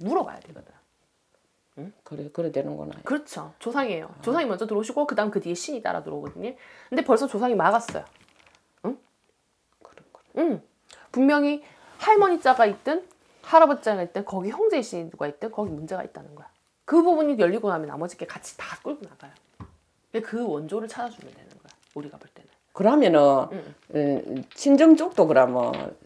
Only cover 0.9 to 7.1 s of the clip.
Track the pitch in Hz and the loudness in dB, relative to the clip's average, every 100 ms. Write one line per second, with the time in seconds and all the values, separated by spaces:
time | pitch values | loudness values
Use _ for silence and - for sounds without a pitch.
0.9 | _ _ _ _ _ _ _ _ - 175 | _ _ _ _ _ _ _ _ -20 -20
1.9 | _ - 151 147 - 165 139 147 147 151 | _ -18 -14 -12 -6 -4 -4 -6 -8 -12
2.9 | - - 294 294 - 156 _ 233 277 247 | -14 -6 -6 -6 -16 -16 _ -6 -4 -4
3.9 | 165 160 - 233 311 269 185 220 208 220 | -6 -10 -10 -4 -2 -2 -4 -4 -4 -4
4.9 | 285 294 214 214 202 170 175 - 254 90 | -4 -2 -2 -2 -4 -6 -8 -8 -8 -6
5.9 | 170 156 147 147 170 214 262 - - - | -6 -8 -12 -12 -12 -14 -14 -20 -20 -8
6.9 | 254 - | -6 2